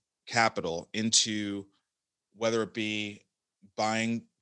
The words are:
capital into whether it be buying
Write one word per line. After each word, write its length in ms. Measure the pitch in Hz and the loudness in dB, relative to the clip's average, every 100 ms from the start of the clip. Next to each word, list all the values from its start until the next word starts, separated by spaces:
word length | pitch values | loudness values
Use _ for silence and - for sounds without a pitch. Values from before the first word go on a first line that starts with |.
| _ _ - | _ _ -4
capital 600 | 123 113 - 87 82 - | 2 2 2 -4 -4 -6
into 720 | 107 110 113 117 107 104 101 98 _ _ _ _ _ _ 101 | -4 2 2 2 -2 -4 -6 -10 _ _ _ _ _ _ -4
whether 260 | 113 113 | 0 0
it 120 | 107 - | -2 -2
be 460 | 107 107 104 104 _ _ _ _ 98 - | -2 -2 -4 -8 _ _ _ _ -14 -2
buying 460 | 110 110 113 117 - _ | 0 2 0 -2 -4 _